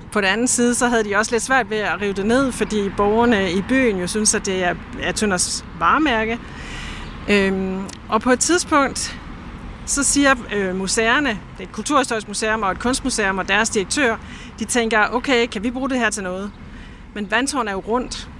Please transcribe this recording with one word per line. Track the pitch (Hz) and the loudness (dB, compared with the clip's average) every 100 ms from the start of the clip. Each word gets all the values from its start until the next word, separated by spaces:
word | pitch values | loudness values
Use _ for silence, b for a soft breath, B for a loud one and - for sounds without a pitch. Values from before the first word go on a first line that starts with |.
| - | -6
På | 214 | 0
den | 190 | 2
anden | 208 247 | 2 2
side, | - 240 240 | 2 2 4
så | 240 | 2
havde | 233 | 2
de | 208 202 | 2 0
også | 220 | 2
lidt | 233 | 0
svært | 233 269 208 | 2 2 2
ved | 214 | -2
at | 196 170 | -2 -2
rive | 202 | -2
det | 196 202 | 0 2
ned, | 247 269 | 4 2
fordi | - 190 208 196 - | 0 -2 0 0 2
borgerne | 202 220 240 208 190 | 2 4 4 4 2
i | 185 | 0
byen | 185 262 247 190 | 2 2 4 2
jo | 175 | -2
synes, | 220 214 208 | 0 2 0
at | 196 | 0
det | 185 | 0
er, | 175 165 - 135 | 0 -2 -6 -6
er | 151 | -4
Tønders | 180 214 180 - - - 170 | 0 0 2 0 -4 -8 0
varemærke. | 165 240 302 226 220 233 B B B B B B B B - | 2 4 4 2 0 -4 B B B B B B B B 2
Øhm, | 202 196 190 190 190 196 - - | 2 4 0 -2 -4 -8 -12 -2
og | 220 | 2
på | 247 | 4
et | 247 | 4
tidspunkt, | - 349 - 302 269 - - - - - - - - - - | 4 2 4 4 4 0 -6 -8 -12 -14 -14 -14 -14 -12 -4
så | 285 | 0
siger, | 269 285 277 262 175 | 2 4 4 4 0
øh, | 208 190 185 | -2 -2 -2
museerne, | 190 - 226 262 285 | -2 0 2 4 2
det | 202 - - | -4 -8 -14
er | |
et | 185 | -14
kulturhistorisk | - 208 294 - 226 202 | -8 0 2 2 -2 -4
museum | 196 220 220 | -4 -2 0
og | 196 | 0
et | 180 | -2
kunstmuseum | 240 269 262 240 202 190 | -2 0 -2 0 0 0
og | 185 | 0
deres | 202 220 | 2 2
direktør, | 214 180 196 226 208 B B B - | 0 -2 0 2 0 B B B -8
de | 214 | -2
tænker, | 247 226 233 185 | 0 2 4 2
"Okay, | 240 262 247 240 | 0 0 2 2
kan | 208 | 0
vi | 220 | -4
bruge | 254 262 | -2 -2
det | 262 | 0
her | 220 | 0
til | 208 | 0
noget?" | 190 185 208 - B B B B B | -6 -6 -8 -10 B B B B B
Men | 208 202 | -10 -2
vandtårnet | 220 269 285 214 | 0 0 -2 -2
er | |
jo | 190 180 | -4 -2
rundt, | 240 - - - - | -2 -2 -10 -12 -14